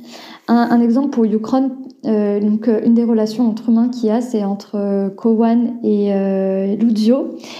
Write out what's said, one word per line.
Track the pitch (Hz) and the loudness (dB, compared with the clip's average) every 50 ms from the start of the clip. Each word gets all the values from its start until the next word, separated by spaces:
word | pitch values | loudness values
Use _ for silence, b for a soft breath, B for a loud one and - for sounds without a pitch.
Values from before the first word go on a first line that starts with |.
| B B B B B B B B B | B B B B B B B B B
Un, | - 233 240 233 240 | 0 2 2 2 4
un | 240 240 | 2 4
exemple | 240 233 233 269 294 285 | 4 4 2 2 0 0
pour | - 233 226 | 0 0 0
Yukron, | 202 214 214 220 - 262 262 269 262 - - - - - _ - | 2 0 -2 -2 0 0 0 0 0 -4 -8 -14 -18 -16 _ -4
euh, | 226 220 208 208 202 202 208 | -2 0 0 0 0 0 0
donc, | 208 208 214 214 220 | 0 0 0 0 0
euh, | 240 220 214 - | 0 0 2 2
une | 233 233 | 2 4
des | 233 240 | 4 4
relations | 226 233 220 214 220 - 254 247 | 2 2 0 0 0 -2 0 0
entre | 220 208 - - 233 | 0 -2 -2 0 0
humains | 226 226 240 | 2 2 2
qu'il | 240 247 - 226 214 | 0 -2 -2 -2 0
y | |
a, | 214 247 | 0 0
c'est | 240 254 233 214 202 | -2 -2 -4 -4 -2
entre, | 196 202 196 - - - | -4 -4 -6 -8 -8 -6
euh, | 202 202 202 196 196 196 196 | -4 -2 -2 -2 -2 -2 -4
Kowan | 196 - - 226 226 214 233 226 233 240 233 233 240 233 | -4 -2 0 2 2 2 2 2 2 2 0 0 -4 -4
et, | 226 214 208 202 202 202 196 | -2 0 0 2 2 0 0
euh, | 196 196 196 190 190 190 190 190 190 196 196 202 | 0 0 0 0 0 0 0 -2 -2 -2 -2 -2
Luzio. | 196 226 240 214 208 214 226 254 277 349 - - B B B B B | 0 0 0 2 2 2 2 2 2 0 -4 -10 B B B B B